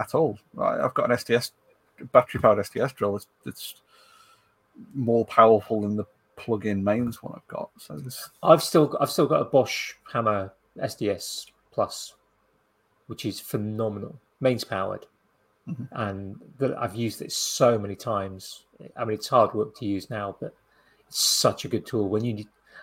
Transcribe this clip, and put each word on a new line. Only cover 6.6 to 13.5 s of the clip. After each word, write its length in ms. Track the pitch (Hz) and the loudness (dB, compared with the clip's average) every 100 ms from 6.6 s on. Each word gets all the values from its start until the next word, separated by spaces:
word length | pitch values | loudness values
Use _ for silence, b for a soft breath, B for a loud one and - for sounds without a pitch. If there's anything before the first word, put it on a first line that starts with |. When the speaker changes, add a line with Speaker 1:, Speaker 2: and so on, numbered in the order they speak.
| 104 98 | -2 -2
Speaker 1:
mains 380 | 101 107 120 - | 0 0 0 -6
one 100 | - | -12
I've 140 | - - | -14 -12
got. 220 | - - _ | -10 -10 _
So 180 | - 151 | -16 -14
this 320 | 131 - - - | -12 -14 -16 -2
Speaker 2:
I've 200 | - 160 | 6 6
still, 340 | - 170 143 - | 6 4 4 2
I've 100 | 143 | -2
still 160 | - 139 | 2 2
got 160 | 151 | 2
a 20 | |
Bosch 500 | 131 139 117 - - - - | 4 4 2 -2 -8 -12 -8
Hammer 400 | 123 113 104 95 - _ - | -2 0 0 -4 -12 _ -8
S 140 | - | -8
D 160 | - 104 | -4 -2
S 360 | 98 - - - _ _ | -2 -6 -12 -14 _ _
Plus, 420 | - 98 - - - _ _ _ _ _ _ _ _ - | -4 -4 -4 -14 -18 _ _ _ _ _ _ _ _ -18
which 160 | 110 110 | -8 -8
is 140 | - | -8
phenomenal, 800 | - | -6